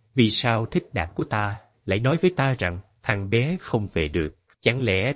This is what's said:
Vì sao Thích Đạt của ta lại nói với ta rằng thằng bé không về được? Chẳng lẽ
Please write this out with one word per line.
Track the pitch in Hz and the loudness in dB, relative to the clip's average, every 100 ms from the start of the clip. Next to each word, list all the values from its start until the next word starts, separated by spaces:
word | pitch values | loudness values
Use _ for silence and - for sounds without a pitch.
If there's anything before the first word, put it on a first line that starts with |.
| _ | _
Vì | - 113 | 4 4
sao | - 123 113 113 | 4 0 0 0
Thích | 180 - | -4 -4
Đạt | 107 82 | -4 -6
của | - | -6
ta | 143 107 104 101 - _ | -4 -2 -4 -6 -14 _
lại | - 98 | -2 0
nói | 127 160 | 2 2
với | 185 180 | 2 2
ta | 135 123 | 0 0
rằng | 90 87 - _ | -2 -4 -10 _
thằng | - 101 98 | -4 -4 0
bé | 113 135 180 | 0 0 -4
không | - 120 101 | -2 -2 -2
về | - 76 | -2 -2
được? | 85 76 - _ _ | -2 -4 -6 _ _
Chẳng | - 123 | -2 0
lẽ | 120 92 113 | 0 0 0